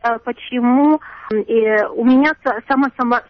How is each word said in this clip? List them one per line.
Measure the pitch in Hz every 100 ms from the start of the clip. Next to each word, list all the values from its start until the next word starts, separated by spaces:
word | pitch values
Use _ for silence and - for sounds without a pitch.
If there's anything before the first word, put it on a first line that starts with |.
э, | 233 226
почему, | - 240 - 254 240 254 294 302 - - -
э, | 214 - 226 220 214 214
у | -
меня | 240 262 294 320
са-, | 269 214 -
самосаба-, | 269 277 - 240 240